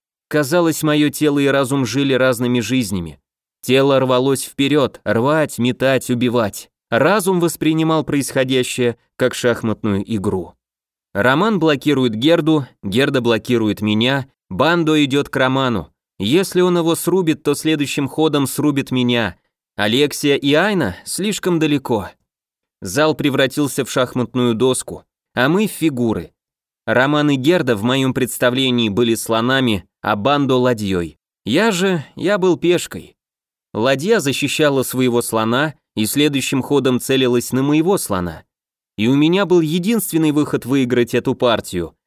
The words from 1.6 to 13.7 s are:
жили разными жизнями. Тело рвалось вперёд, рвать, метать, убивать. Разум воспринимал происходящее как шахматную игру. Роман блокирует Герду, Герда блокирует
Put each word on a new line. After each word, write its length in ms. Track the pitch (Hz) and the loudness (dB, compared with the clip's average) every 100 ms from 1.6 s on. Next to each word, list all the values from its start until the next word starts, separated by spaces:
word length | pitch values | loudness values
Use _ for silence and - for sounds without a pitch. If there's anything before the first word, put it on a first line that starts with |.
| 127 139 117 | 0 0 -2
жили 280 | 127 139 | -2 0
разными 480 | 127 131 117 123 123 | 2 2 2 0 0
жизнями. 580 | 110 131 101 95 80 69 _ _ _ _ | 0 -2 -2 -6 -8 -14 _ _ _ _
Тело 380 | - 135 139 135 | 0 2 4 2
рвалось 460 | 131 127 135 135 - | 2 2 2 -2 -4
вперёд, 560 | - 139 147 120 - | -2 0 2 0 -2
рвать, 540 | - 110 131 156 147 - | -2 0 2 0 -2 -2
метать, 520 | 120 - 135 131 - | -2 0 0 0 -2
убивать. 600 | 120 120 120 104 - - _ _ | -2 0 0 -2 -6 -18 _ _
Разум 480 | 117 151 214 185 180 | 2 2 2 0 0
воспринимал 640 | 170 - 156 160 160 160 | 0 0 0 0 2 0
происходящее 920 | 143 147 127 135 131 131 123 - 120 113 _ - | 0 -2 -2 -2 0 0 0 -2 -2 -2 _ -2
как 180 | 127 | -2
шахматную 680 | - 120 113 113 107 110 98 101 110 | 0 0 0 -2 -2 -2 -2 -2 -4
игру. 380 | 101 92 85 _ _ _ _ _ _ 101 | -2 -4 -6 _ _ _ _ _ _ 0
Роман 440 | 117 143 220 196 | 2 2 2 2
блокирует 540 | 156 143 151 135 127 | 0 0 0 2 0
Герду, 540 | 107 147 170 160 156 135 _ | 0 2 2 2 0 -2 _
Герда 380 | 101 110 139 139 | -4 0 0 0
блокирует 600 | 117 110 - 120 107 | 0 0 0 0 0